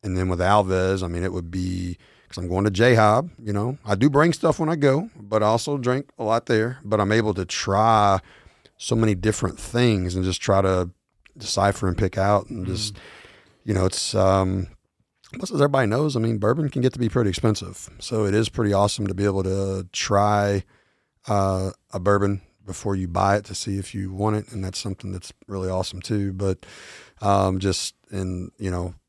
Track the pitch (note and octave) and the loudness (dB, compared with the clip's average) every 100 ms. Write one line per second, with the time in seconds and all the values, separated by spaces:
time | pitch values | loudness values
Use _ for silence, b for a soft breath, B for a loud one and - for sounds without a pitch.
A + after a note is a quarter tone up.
0 | G#2 F#2 F#2 F2+ F2+ G#2 F#2+ F#2 F#2 G2 | -4 -2 -2 0 4 4 4 2 2 0
1 | F2+ E2+ F#2 F2+ E2+ F#2 F#2 F2+ F2+ F2+ | -2 -4 -4 -6 -6 -6 -4 -4 -6 -10
2 | b b b - F2+ F2+ G#2 F#2 A#2+ A2+ | b b b -10 -4 0 0 4 4 6
3 | G#2+ A2+ E3 - A2 G2+ A2+ C#3+ G#2+ G2+ | 6 4 0 -10 -6 -2 -2 -6 -4 2
4 | C#3 C#3+ E3 - E3+ - D#3 E3 C#3+ C3+ | 2 4 2 2 0 0 -2 2 2 2
5 | A3 - G#2 G#2+ G#2+ A#2 - C#3+ B2 B2+ | -2 -12 -2 2 4 2 0 -2 0 -2
6 | C#3+ _ A2+ A2+ - A2+ A2+ B2+ G#2 G#2 | -4 _ 0 0 2 0 0 -4 -2 0
7 | G2 A2 G#2+ F#2+ F2+ - - G2 A2 A2 | 2 2 2 -2 -4 -4 0 2 4 4
8 | G#2 F#2+ b b b b b _ - A2+ | 4 2 b b b b b _ -2 2
9 | A2 F#2+ A2 - F#2 - - A#2 A#2+ G#2 | 2 2 0 0 -4 -6 -6 2 2 2
10 | F2+ F#2 F#2 F#2 - G2 F#2+ F#2 F2 - | 0 -2 -2 -2 2 2 4 2 -2 -8
11 | _ _ _ - G#2 - G2+ G2+ F#2+ E2+ | _ _ _ -16 -6 0 2 2 -2 0
12 | F#2+ - G2 G#2 - - F2+ A2 G#2 G2+ | -2 0 2 2 0 -8 -6 -4 -6 -10
13 | B B B B B B - F#2+ F#2 - | B B B B B B -2 0 0 0
14 | - G#2 F#2+ G2 F#2+ F#2+ F#2 - _ _ | -2 2 4 4 2 -2 -6 -12 _ _
15 | _ _ _ - F#3+ E3+ C#3+ C#3 A#2 A2+ | _ _ _ -12 -8 0 2 2 2 0
16 | D3+ B2+ A2+ A2+ G#2+ C3+ D3+ C3 B2 B2+ | 0 0 -2 0 0 0 -2 0 -2 0
17 | A#2+ C3+ G#2+ F2 A2+ G#2 F#2 F2+ - - | -2 0 0 0 0 0 -6 -14 -18 -16
18 | - A2+ G#2 G#2 A2+ - G#2+ G2 G#2 - | -6 -2 2 2 0 -2 2 4 2 0
19 | G2+ F#2+ G2+ G2 F#2 F#2+ G2 G2 F2+ - | -4 0 0 0 -2 -2 -2 -4 -8 -8
20 | - G2+ G#2 G#2 G2+ G2+ - _ _ _ | 0 2 4 2 2 0 -4 _ _ _
21 | _ _ - G#2 G2 F#2+ F#2+ - _ G#2 | _ _ -2 0 0 0 -4 -8 _ -4
22 | F2+ G2+ G2+ G2 _ _ F#2+ F#2 G#2 G2 | 2 4 2 -2 _ _ -16 -8 -4 -4
23 | F#2 F2 G2 G2+ G2 G2 - G2 F#2+ - | -2 0 2 2 -2 -10 -6 -6 -6 -8
24 | F#2+ F#2+ G#2 G#2+ G2+ G2+ G2+ G2+ G2+ F#2+ | -8 -2 -2 -2 -4 -8 -8 -8 -10 -10
25 | G2+ F#2 - - - G2 F#2 F#2 F#2 F#2+ | -10 -12 -14 -20 -12 -6 -4 -2 -4 -8
26 | - G#2+ G2+ F#2+ G2 F#2 B B B B | -4 -2 -2 -2 -2 -2 B B B B
27 | B B G2+ G2 F#2+ F#2+ F#2+ F#2 - _ | B B 0 2 2 2 0 -2 -4 _
28 | _ G2+ F#2 F2+ F2+ _ G2 F2+ F2+ E2+ | _ -8 -6 -6 -8 _ -4 -4 -6 -10